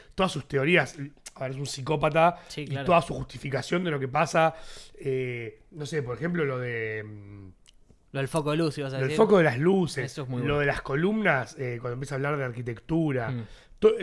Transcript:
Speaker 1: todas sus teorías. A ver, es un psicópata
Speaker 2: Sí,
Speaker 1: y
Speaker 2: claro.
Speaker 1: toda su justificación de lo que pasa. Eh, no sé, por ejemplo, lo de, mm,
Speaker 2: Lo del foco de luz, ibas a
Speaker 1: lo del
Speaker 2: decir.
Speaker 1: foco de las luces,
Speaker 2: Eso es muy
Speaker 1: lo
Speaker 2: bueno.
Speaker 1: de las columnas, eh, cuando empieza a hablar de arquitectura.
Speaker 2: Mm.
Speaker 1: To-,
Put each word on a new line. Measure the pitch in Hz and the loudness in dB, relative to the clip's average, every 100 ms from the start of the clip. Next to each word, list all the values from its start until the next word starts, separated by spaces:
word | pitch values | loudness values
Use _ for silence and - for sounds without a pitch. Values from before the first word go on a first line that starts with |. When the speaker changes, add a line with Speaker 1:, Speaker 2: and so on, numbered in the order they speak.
| - | -8
Speaker 1:
todas | - - | -2 0
sus | 143 - | -2 -2
teorías. | 139 143 175 131 - 143 - - | 0 4 4 4 -4 -14 -14 -16
A | - | -8
ver, | 131 | -8
es | 135 | -6
un | |
psicópata | 139 - 127 151 156 160 165 170 - | -6 -4 -2 2 4 6 4 4 -8
Speaker 2:
Sí, | - | -10
Speaker 1:
y | 147 | -6
Speaker 2:
claro. | 135 | -2
Speaker 1:
toda | 139 170 | 4 4
su | - | 4
justificación | 131 131 127 147 127 - 175 | -4 -8 -10 -6 -6 -2 -2
de | 180 | 0
lo | 143 | -2
que | 131 | 0
pasa. | 147 160 170 160 - - - - - | 0 2 4 2 0 -12 -16 -18 -8
Eh, | 139 131 127 120 113 - _ | -4 -2 -2 -6 -8 -12 _
no | 170 147 | -12 -6
sé, | 156 | -4
por | 123 | -4
ejemplo, | 117 170 170 | -4 -2 0
lo | 139 127 | 0 -2
de, | 123 117 110 107 | -2 -4 -4 -4
mm, | 107 104 101 104 95 - - - - _ _ | -8 -12 -16 -16 -18 -20 -20 -20 -20 _ _
Speaker 2:
Lo | 139 | -6
del | 135 | -2
foco | 165 147 | -2 0
de | 156 | 0
luz, | 160 147 | 0 -2
ibas | 135 | -6
a | 131 | -2
Speaker 1:
lo | |
del | 131 | 0
Speaker 2:
decir. | 156 | 4
Speaker 1:
foco | 214 202 | 6 6
de | |
las | 156 123 | 6 4
luces, | 170 196 165 - 127 | 4 4 2 -2 -6
Speaker 2:
Eso | - | -6
es | 127 | -6
muy | 123 | -2
Speaker 1:
lo | |
Speaker 2:
bueno. | 143 147 | 0 2
Speaker 1:
de | 143 | 0
las | 131 | -2
columnas, | - 139 185 220 196 135 113 - | -2 0 2 2 2 2 -2 -6
eh, | 127 120 | -6 -6
cuando | 123 | -6
empieza | 120 139 | -6 -6
a | 139 | -4
hablar | 143 147 | -2 -2
de | |
arquitectura. | 131 117 120 113 - 160 156 127 117 | -4 -6 -8 -8 -2 0 2 0 -2
Speaker 2:
Mm. | 120 107 - - - | -4 -8 -16 -20 4
Speaker 1:
To-, | 214 220 | 4 4